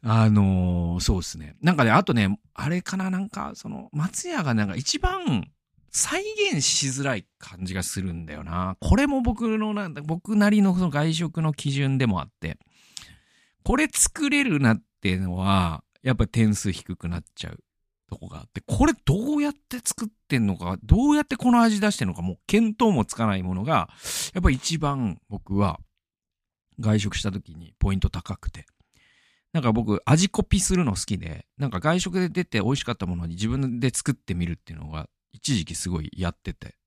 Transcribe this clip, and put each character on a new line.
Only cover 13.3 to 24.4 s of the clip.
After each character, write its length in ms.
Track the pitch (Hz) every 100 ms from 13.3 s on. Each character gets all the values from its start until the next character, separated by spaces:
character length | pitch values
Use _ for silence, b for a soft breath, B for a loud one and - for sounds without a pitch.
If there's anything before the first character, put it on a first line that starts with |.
| B B B
こ 140 | - 247
れ 100 | 311
作 380 | - - - 285
れ 140 | 285
る 160 | 269 151
な 160 | 131 110
っ 80 | _ _
て 80 | 98
い 60 | 92
う 60 |
の 160 | 95 90
は、 460 | 95 98 87 80 _ _
や 100 | 127
っ 20 | 127
ぱ 120 | 107
点 260 | - 110
数 180 | 104 104
低 240 | 90 - 90
く 140 | 85
な 120 | 85
っ 20 | -
ち 140 | - -
ゃ 20 |
う 140 | 78 _ _ _ _ _
と 80 | 104
こ 100 | -
が 100 | 78
あ 60 |
っ 40 | -
て、 140 | -
こ 240 | - 101 302
れ 80 | 277 -
ど 320 | 165 254 302
う 40 |
や 80 | 294
っ 40 |
て 260 | 285 _ 247
作 220 | - - 220
っ 20 | _ _
て 100 | 131
ん 80 | 196
の 100 | 185
か、 220 | 87 95
ど 260 | 107 180 277
う 60 | 294
や 80 |
っ 20 | 294
て 100 | 262
こ 160 | 247
の 120 | 240
味 180 | 226 214
出 80 | 208
し 80 | 202
て 80 | 190
ん 40 |
の 40 |
か、 80 | 170
も 120 | 175
う 40 | 175 -
見 300 | 208 226 214
当 160 | 233
も 140 | 160 107
つ 100 | -
か 100 | 110
な 120 | 95
い 40 |
も 140 | 92 92
の 80 |
が、 260 | 113 151 82 B B B B
や 60 | -